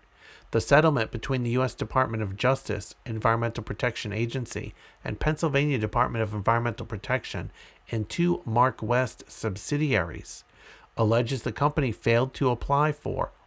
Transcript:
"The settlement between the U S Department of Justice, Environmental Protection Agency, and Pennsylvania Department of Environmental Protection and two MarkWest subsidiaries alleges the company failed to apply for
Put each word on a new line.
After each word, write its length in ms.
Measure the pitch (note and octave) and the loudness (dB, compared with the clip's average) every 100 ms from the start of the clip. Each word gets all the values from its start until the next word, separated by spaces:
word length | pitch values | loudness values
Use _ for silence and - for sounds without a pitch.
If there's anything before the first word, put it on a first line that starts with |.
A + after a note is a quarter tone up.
| _ _ - - - | _ _ -20 -20 -4
"The 100 | A2+ | -2
settlement 500 | - C#3 D#3+ C#3 A2 | 4 6 6 4 0
between 320 | G#2+ - C3 | -4 -4 -2
the 80 | A#2+ | 0
U 120 | B2 | 0
S 120 | B2+ | 0
Department 480 | - A2+ C3 B2+ A2 | -2 -2 0 0 0
of 140 | G2+ G2 | -4 0
Justice, 580 | B2+ C3+ - G2 - - - | 2 2 -2 -6 -8 -12 -8
Environmental 580 | A2 A2+ A2+ A#2 A2 | 0 2 2 0 -4
Protection 480 | G#2+ G#2 B2 - G#2+ | -8 -2 -2 -2 -4
Agency, 640 | G2+ A#2 C3+ A#2 - - - - - | -2 -2 -4 -6 -6 -8 -12 -20 -12
and 160 | - G#2+ | -8 -2
Pennsylvania 600 | D3+ D#3 D#3+ C#3 D3 C3 | 0 0 2 2 2 2
Department 440 | G#2+ A#2 B2 A#2 | 0 2 0 0
of 120 | G#2+ | -2
Environmental 520 | G#2+ G2 A#2 A#2+ - G2 | 0 2 2 2 -4 -6
Protection 640 | G2+ - B2+ - F#2+ G#2 - - - - | -8 -2 -2 -2 -8 -8 -10 -20 -20 -6
and 180 | A2+ G#2 | -4 -2
two 340 | - F3 F3 - | 0 0 0 0
MarkWest 840 | A2+ B2 - A2 B2 B2+ - - | 2 2 2 0 0 0 -6 -14
subsidiaries 1160 | - A2 G2 - D3 D3+ G#2+ E2 A1+ - - - _ - - - - | -6 -4 -4 -2 0 2 2 0 -6 -12 -16 -18 _ -20 -20 -8 0
alleges 460 | A2 A#2 A#2+ C3+ | 4 4 2 -2
the 100 | C3 | -4
company 380 | - C#3+ D3 C3+ | 0 0 2 0
failed 420 | G#2 A#2 A#2 C3 | 0 2 4 2
to 160 | - C3+ | 0 0
apply 420 | A#2+ - C#3+ D3+ | 2 0 2 2
for 400 | D3 - F#2 F2 - | 0 -4 -4 -4 -8